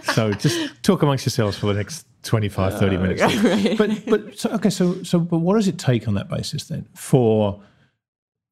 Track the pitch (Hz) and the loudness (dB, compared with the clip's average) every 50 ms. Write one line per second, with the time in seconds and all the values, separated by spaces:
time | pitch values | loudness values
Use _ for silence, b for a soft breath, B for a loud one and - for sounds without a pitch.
0 | - - - - 110 107 104 - - 151 - 339 311 277 - _ - - 190 - | -4 0 0 2 2 0 0 0 0 0 0 0 -4 -6 -8 _ 0 0 2 4
1 | 165 143 139 127 - 120 - - 110 101 95 - - 104 98 104 101 - - - | 2 2 2 0 -2 -2 -2 0 0 0 -2 -2 -2 -2 0 -2 -4 -6 -10 -16
2 | - _ _ _ - - - 113 107 98 - - 95 95 - - 101 98 98 - | -16 _ _ _ -4 -2 0 0 0 -2 -2 -2 -2 -2 0 2 2 2 2 2
3 | 95 92 - - 190 - - 220 208 208 175 214 196 - - 214 214 208 214 214 | 0 0 2 2 2 2 2 2 2 2 2 2 0 0 2 2 0 0 0 -4
4 | - 226 214 208 - - - - - 226 - 196 180 202 - - 180 175 180 185 | 0 0 0 0 -2 -8 -12 -6 -6 -4 -4 0 0 0 2 2 0 0 0 -4
5 | - - - 175 165 170 170 165 165 180 202 226 202 196 156 - - - 123 113 | -4 0 0 0 0 0 0 0 2 2 2 2 2 0 -2 0 0 0 0 0
6 | - 120 101 95 - - - 80 - - - 147 - - 156 - - - _ - | 0 -2 -2 -2 -4 -4 -6 -6 -6 -6 -8 -10 -10 -8 -10 -10 -10 -14 _ -18
7 | - - - 131 120 110 110 107 104 101 98 104 b b b b b b b b | -2 2 2 4 4 4 4 2 2 0 -2 -6 b b b b b b b b
8 | _ _ _ _ _ _ _ _ _ _ | _ _ _ _ _ _ _ _ _ _